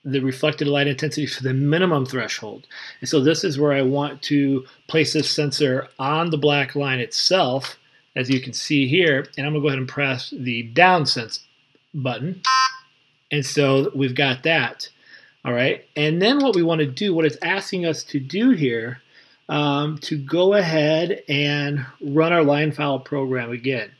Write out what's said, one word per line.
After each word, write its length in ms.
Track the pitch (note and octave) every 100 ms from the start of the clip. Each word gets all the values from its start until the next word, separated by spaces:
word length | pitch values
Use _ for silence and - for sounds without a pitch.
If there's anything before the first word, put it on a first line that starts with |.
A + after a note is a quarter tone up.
the 160 | C#3+ C3+
reflected 480 | C3 B2+ D3+ C#3+ D3
light 180 | C#3+ C#3+
intensity 400 | C3+ D#3 D#3 C#3
for 160 | -
the 100 | C3
minimum 540 | C3 C#3+ D#3+ F3+ D3+ B2+
threshold. 600 | B2+ A2 - G#2+ A2 _ - - -
And 80 | B2+
so 120 | D#3
this 240 | C3+ D#3+
is 140 | F#3+ C3+
where 140 | D3
I 100 | C#3
want 400 | C3 C#3 C#3+ C#3
to 420 | - D3 C#3 C3+ C3 - -
place 260 | D#3+ C#3+
this 180 | D#3 -
sensor 580 | - D3 - C#3+ B2+ - -
on 320 | C3+ D#3 E3+
the 80 | D#3
black 360 | D3 C#3+ C3
line 260 | D3 C#3 B2+
itself, 760 | A#2 - - F#3 C#3+ C3+ - - _ _ _ -
as 140 | B2+
you 100 | C3
can 120 | C3
see 340 | - - D3 B2+
here, 400 | E3 E3+ C3+ - -
and 100 | C#3
I'm 60 |
gonna 100 | D3+
go 60 | D3
ahead 100 | C3+
and 100 | B2+
press 440 | - C#3 B2+ - C#4+
the 260 | B2 A#2
down 420 | A2+ A#2+ F3+ F3
sense 400 | C#3 B2+ A2 - _ _ _ _ _
button. 480 | D#3 B2+ A2+ D3+ F#3 B3+ C4 C4 - _ _ _ _ _
And 140 | D3
so 460 | C3 - C#3 C3+ C#3
we've 200 | C3+ C3+
got 300 | B2+ C#3 B2+
that, 440 | D#3+ D#3+ A#2+ - - _ _ - _ _
all 80 | -
right? 320 | A#2+ C3+ - -
And 280 | - D3+ E3
then 160 | G3+ C#4+
what 160 | C4+
we 80 | F#3+
wanna 240 | E3 D#3+ D3
do, 260 | B2+ G#3
what 140 | E3 D#3
it's 120 | -
asking 420 | E3+ F#3+ - F#3
us 180 | E3+ D#3
to 160 | - D3
do 300 | C3 F#3+ B3
here, 520 | G3 C3+ A#2 A2+ B2+ _ - _ _ -
um, 500 | D3+ D3 C#3+ D3+ D3+
to 180 | - D3+
go 380 | C3+ E3 F#3
ahead 680 | G3+ E3+ D#3+ D3+ D#3 F3 - -
and 560 | C#3+ D3 D3 C#3+ C#3+ B2 -
run 320 | D3 C#3+ E3
our 120 | F3
line 280 | D3 C#3+ D#3
follow 260 | D3 D3 C3
program 520 | C3 C#3+ C3+ B2+ A#2
again. 400 | B2 C3 B2 G#2